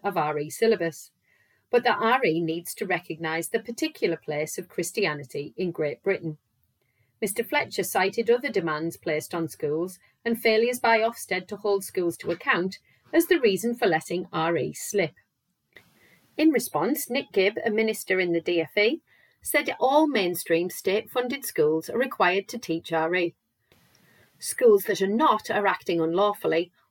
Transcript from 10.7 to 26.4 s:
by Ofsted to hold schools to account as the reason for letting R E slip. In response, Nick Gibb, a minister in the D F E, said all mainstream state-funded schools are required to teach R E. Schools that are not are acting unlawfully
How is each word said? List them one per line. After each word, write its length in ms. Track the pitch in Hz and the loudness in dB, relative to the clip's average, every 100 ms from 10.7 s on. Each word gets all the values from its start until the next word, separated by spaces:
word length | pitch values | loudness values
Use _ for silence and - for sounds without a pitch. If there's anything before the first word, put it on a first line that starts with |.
| 247 | 2
by 200 | 226 226 | 2 4
Ofsted 480 | 226 233 - 185 185 | 2 -2 -6 -6 -6
to 100 | 202 | -6
hold 280 | 208 196 196 | -2 -2 -2
schools 320 | - 175 165 | -2 -2 -2
to 140 | - | -6
account 480 | 170 277 208 190 - _ _ _ | -4 -2 0 -2 -6 _ _ _
as 140 | 311 330 | 2 4
the 120 | 339 | 4
reason 360 | 233 190 233 240 | 4 2 -2 0
for 100 | 208 | 2
letting 420 | 165 - 175 - | 2 -2 -6 -4
R 240 | 165 165 165 | -2 0 0
E 160 | 151 | -2
slip. 400 | 151 - 202 170 - _ _ _ _ _ - _ _ _ _ _ - | -6 -6 -2 -2 -6 _ _ _ _ _ -20 _ _ _ _ _ 2
In 140 | 311 | 4
response, 580 | 254 - 147 185 294 - | 4 0 -2 0 -2 -2
Nick 220 | 247 - | -4 -2
Gibb, 240 | - 190 220 233 | 2 2 2 -2
a 40 | |
minister 500 | 214 220 220 - 185 | 0 0 -2 -2 0
in 140 | 180 | 2
the 80 | 170 | 0
D 180 | 165 170 | 0 0
F 180 | 160 - | 0 2
E, 240 | 214 330 _ _ _ _ | 2 0 _ _ _ _
said 320 | - 294 - - | -2 -2 -2 0
all 280 | 254 294 311 | 4 4 4
mainstream 600 | 233 180 175 - 165 180 | 2 0 -2 0 0 0
state-funded 760 | - - 202 - 247 247 269 - | -4 -2 -2 -2 -4 -4 -6 -4
schools 440 | - 151 160 - | 0 2 2 -2
are 80 | - | -2
required 520 | 269 - 180 190 - | -2 0 2 0 -4
to 80 | 233 | -8
teach 340 | - 165 - | -6 -6 -2
R 240 | 165 160 180 | -2 0 0
E. 180 | 170 - _ _ _ _ _ _ _ _ _ - | -2 -6 _ _ _ _ _ _ _ _ _ -12
Schools 420 | - - 240 202 | -8 4 6 6
that 180 | - 196 | 4 -2
are 60 | 190 | 0
not 440 | 220 302 220 - | 2 4 2 0
are 160 | 214 196 | 0 0
acting 320 | 185 - 170 | 0 -2 0
unlawfully 720 | 160 175 208 208 | 2 2 2 0